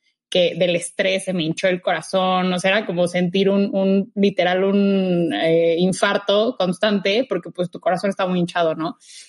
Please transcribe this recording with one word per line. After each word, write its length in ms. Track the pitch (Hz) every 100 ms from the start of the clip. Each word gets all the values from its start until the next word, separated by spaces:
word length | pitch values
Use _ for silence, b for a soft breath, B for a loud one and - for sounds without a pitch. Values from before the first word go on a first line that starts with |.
| _ _ -
que 220 | 185 175 165
del 200 | 180 170
estrés 480 | - - 190 190 190
se 80 |
me 80 | 185
hinchó 260 | 156 160 190
el 140 | 180
corazón, 720 | 185 165 - 190 185 185 185
o 60 | 180
sea, 100 | 190 196
era 80 | 214
como 220 | 175 175
sentir 420 | 180 180 185 190
un, 260 | 196 202 196
un, 360 | 190 196 190
literal, 500 | - 196 190 175 185
un, 720 | 196 202 196 196 185 175 170
eh, 420 | 101 165 165 165 165
infarto 760 | 185 180 202 196 - 202 226 254
constante, 680 | 180 175 214 202 196 208 262
porque, 220 | 190 -
pues, 220 | - 175
tu 80 | -
corazón 320 | - 180 202
está 160 | 196 190
muy 100 | 180
hinchado, 380 | 175 175 165 156
¿no? 220 | 160 - B B